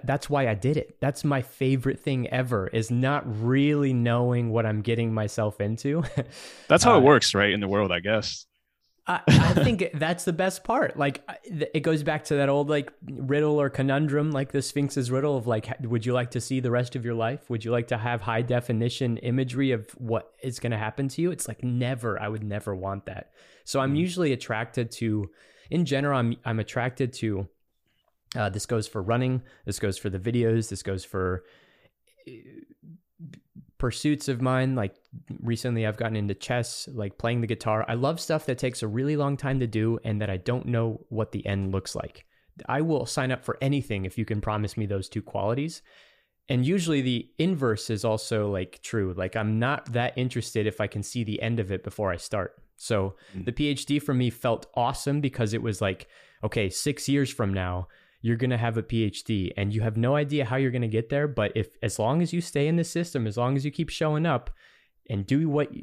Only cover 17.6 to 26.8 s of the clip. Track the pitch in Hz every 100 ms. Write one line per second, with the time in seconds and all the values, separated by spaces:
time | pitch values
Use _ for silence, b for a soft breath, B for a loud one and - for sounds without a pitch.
17.6 | 113 120 117 120 120 120 120 113 123 120
18.6 | - 110 117 - 123 113 123 127 127 123
19.6 | 135 117 107 - 117 113 - _ 131 120
20.6 | 120 110 110 - 135 - 175 - - -
21.6 | 123 123 123 131 117 98 104 107 107 101
22.6 | 104 95 98 98 - - - b b b
23.6 | b 139 135 147 180 175 160 131 - 110
24.6 | 120 - 117 - 113 107 95 b b b
25.6 | b 160 165 139 143 135 117 120 - 110
26.6 | 107 127